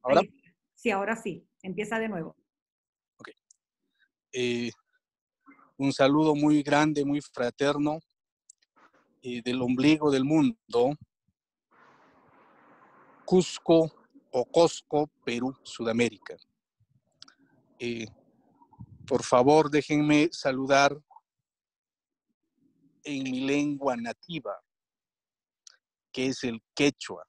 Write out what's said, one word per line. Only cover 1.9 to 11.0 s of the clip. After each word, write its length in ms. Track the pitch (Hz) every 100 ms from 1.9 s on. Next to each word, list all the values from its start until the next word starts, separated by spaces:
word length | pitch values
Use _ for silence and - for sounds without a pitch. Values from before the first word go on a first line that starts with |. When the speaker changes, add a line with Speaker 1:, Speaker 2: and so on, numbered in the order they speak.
| 226
Speaker 2:
de 100 | 226
nuevo. 260 | 185 160 - _ _ _ _ _ _ _ _
Speaker 1:
Ok. 120 | - _ _ _ _ _ _ _ _ _ _
Eh, 380 | 127 123 120 120 - _ _ _ _ _ _ _ _ _ -
un 160 | 139
saludo 420 | 135 139 147 156
muy 260 | 147 151 151
grande, 440 | 143 143 156 147
muy 160 | 139 143
fraterno, 800 | - - 120 - 139 147 147 160 _ _ _ _ _ _ _ _ _ _ _ _
eh, 200 | 127 123
del 200 | 123 127
ombligo 500 | 123 127 143 156 151
del 140 | 135
mundo, 720 | 135 156 135 113 _ 120 127 151